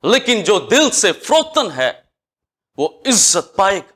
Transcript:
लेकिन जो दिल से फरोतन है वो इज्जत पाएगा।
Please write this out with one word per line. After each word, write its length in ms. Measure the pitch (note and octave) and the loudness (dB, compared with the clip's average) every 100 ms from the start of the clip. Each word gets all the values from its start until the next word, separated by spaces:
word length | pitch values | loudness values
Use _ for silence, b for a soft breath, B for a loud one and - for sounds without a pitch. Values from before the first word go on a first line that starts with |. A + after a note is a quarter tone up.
लेकिन 400 | D#3 B3+ B3+ A#3+ | 2 0 2 -2
जो 160 | D#3+ G3 | 2 0
दिल 300 | B2 C4 D4+ | 2 2 2
से 220 | F3 G3 | 2 0
फरोतन 600 | - - D#4+ D#4 D#4 A#3 | -2 0 0 0 -4 -4
है 400 | C3 B2+ - _ _ _ _ _ _ _ - | -2 -4 -4 _ _ _ _ _ _ _ -6
वो 260 | D3+ - C4 | -6 -4 -2
इज्जत 460 | A#3 - F3+ - - | 0 2 0 -4 0
पाएगा। 360 | G3 G3 - | 0 0 -6